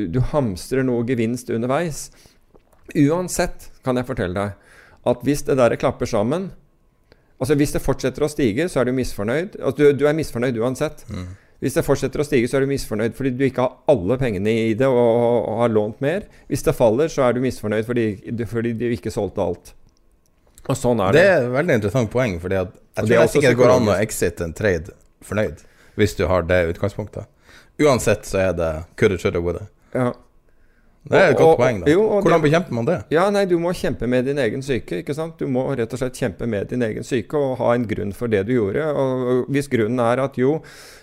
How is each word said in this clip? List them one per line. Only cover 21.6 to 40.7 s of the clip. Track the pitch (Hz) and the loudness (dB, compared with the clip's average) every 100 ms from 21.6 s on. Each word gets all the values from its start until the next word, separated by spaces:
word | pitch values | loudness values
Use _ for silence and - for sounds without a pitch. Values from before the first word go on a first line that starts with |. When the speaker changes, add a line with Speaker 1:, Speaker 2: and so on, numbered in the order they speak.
| 175 123 | 0 0
Speaker 2:
interessant | 101 127 110 | 0 0 0
poeng, | 120 127 85 | 0 -2 -2
fordi | 90 95 | -2 -2
at | 92 | -2
jeg | - | -8
Speaker 1:
Og | _ - | _ -4
Speaker 2:
tror | 110 | 2
Speaker 1:
det | 117 | 4
er | |
Speaker 2:
nesten | 117 | 4
Speaker 1:
også | - | 4
Speaker 2:
ikke | 139 | 4
det | 120 | 6
går | 123 | 6
an | 127 | 6
å | |
Speaker 1:
psykologisk. | 110 92 110 | 4 2 0
Speaker 2:
exit | - 95 - 85 | -2 -2 -2 -6
en | 82 | -2
trade | 104 85 85 - _ _ - | 0 0 -4 -18 _ _ -6
fornøyd, | 101 98 - - _ _ - | -4 -4 -6 -20 _ _ 0
hvis | 104 - | 0 2
du | 82 | 0
har | 92 82 | 2 2
det | 90 85 | 2 2
utgangspunktet. | 87 101 - 104 98 101 _ _ - _ - | -2 -4 -6 -12 -12 -16 _ _ -20 _ 0
Uansett | 147 120 117 104 | 2 4 2 0
så | - 95 | -2 0
er | 95 85 | 0 0
det | 82 78 87 - | -2 -4 -8 0
coulda, | 107 95 | 2 2
shoulda, | 101 87 | -2 -2
woulda. | 87 85 104 _ _ | -2 -4 -10 _ _
Speaker 1:
Ja. | 131 123 - _ _ _ _ _ _ _ _ | -4 -2 -4 _ _ _ _ _ _ _ _
Speaker 2:
Det | - 151 | 0 4
er | 185 | 6
et | |
Speaker 1:
Og, | 127 | 6
Speaker 2:
godt | 160 | 6
Speaker 1:
og, | 156 | 6
Speaker 2:
poeng, | 127 107 | 4 2
da. | 143 | 2
Speaker 1:
jo, | 175 | 4
og | 220 208 | 4 2
Speaker 2:
Hvordan | 190 170 | 4 4
Speaker 1:
det | |
Speaker 2:
bekjemper | 156 160 185 117 | 4 2 0 -2
man | |
det? | 117 123 - | -2 -2 0
Speaker 1:
Ja, | 151 196 | 2 2
nei, | 202 196 | 2 2
du | 175 | 0
må | 170 | 0
kjempe | 180 175 - | -2 -4 -2
med | 123 127 127 | 0 0 0
din | 143 | 0
egen | 120 131 | 0 -2
syke, | 135 120 - 170 | -4 -4 -4 -8
ikke | 156 147 | -6 -6
sant? | 165 160 | -8 -6
Du | 147 | -4
må | 127 131 | -2 -2
rett | 131 113 | -2 -4
og | 127 | -4
slett | 127 - | -6 -4
kjempe | 120 - | -6 -4
med | 120 104 - | -4 -4 -2
din | 123 | -2
egen | 113 - 120 | -2 -4 -4
syke | 123 - 151 | -4 -2 -2
og | 135 120 | -2 -2
ha | 117 | -2
en | 123 107 | -2 -2
grunn | 131 98 | -4 -6
for | - 120 | -6 0
det | 104 | 0
du | 98 | 2
gjorde. | 127 98 139 | 0 0 0
Og, | 156 139 135 131 123 | -2 -2 -2 -2 0
og | 127 120 | 0 0
hvis | 139 139 | -2 0
grunnen | 123 107 127 | 0 0 0
er | 117 123 | 0 0
at | 135 - | -2 0
jo, | 131 156 - | 0 0 -6